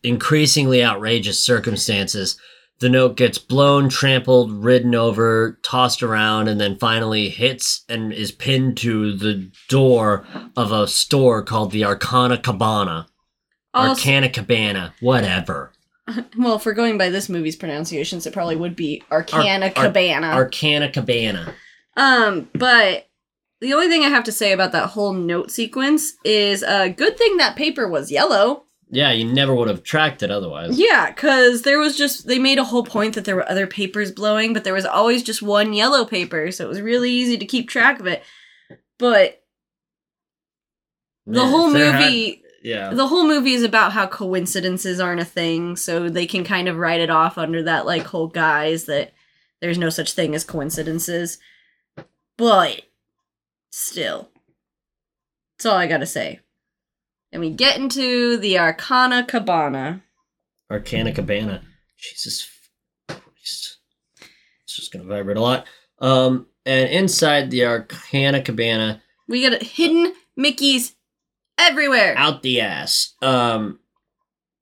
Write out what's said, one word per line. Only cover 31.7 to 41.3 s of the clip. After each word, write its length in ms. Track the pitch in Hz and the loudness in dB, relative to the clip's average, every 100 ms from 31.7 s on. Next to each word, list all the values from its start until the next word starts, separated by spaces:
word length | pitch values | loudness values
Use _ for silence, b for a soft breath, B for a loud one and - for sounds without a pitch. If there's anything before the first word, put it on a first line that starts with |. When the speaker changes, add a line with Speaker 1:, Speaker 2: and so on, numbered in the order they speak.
| 294 | 2
Speaker 2:
was 160 | 302 285 | 2 0
just, 300 | 285 - - | -2 -4 -2
they 120 | 254 | 0
made 180 | 262 277 | 2 2
a 80 | 233 | 0
whole 180 | 240 | -2
point 320 | - 214 214 214 | -2 -2 -2 -4
that 80 | |
there 120 | 196 185 | -4 -4
were 120 | - | -2
other 180 | 185 190 | -2 -4
papers 440 | 202 190 208 196 | -6 -6 -4 -6
blowing, 400 | 190 214 214 226 | -4 -2 0 0
but 120 | 214 190 | -2 -2
there 80 | |
was 120 | 190 190 | -2 0
always 380 | 185 226 247 | 2 2 2
just 180 | 247 220 | -2 -6
one 300 | 208 202 214 | 0 0 0
yellow 320 | 208 247 277 | 0 2 2
paper, 480 | 226 190 170 160 170 | 0 -4 -4 -4 -6
so 140 | 185 123 | -6 -8
it 40 | |
was 120 | 185 | -6
really 300 | 220 247 247 | -2 0 0
easy 260 | 247 247 226 | 0 0 -2
to 80 | 202 | -4
keep 240 | 247 240 | -6 -4
track 320 | 254 247 262 | 0 2 2
of 60 | 185 | -4
it. 140 | 170 B B B B B B _ - | -6 B B B B B B _ -2
But 440 | 247 208 185 - _ _ _ _ _ _ _ _ _ _ _ _ _ _ _ _ _ _ | 4 4 4 0 _ _ _ _ _ _ _ _ _ _ _ _ _ _ _ _ _ _
the 140 | - | -4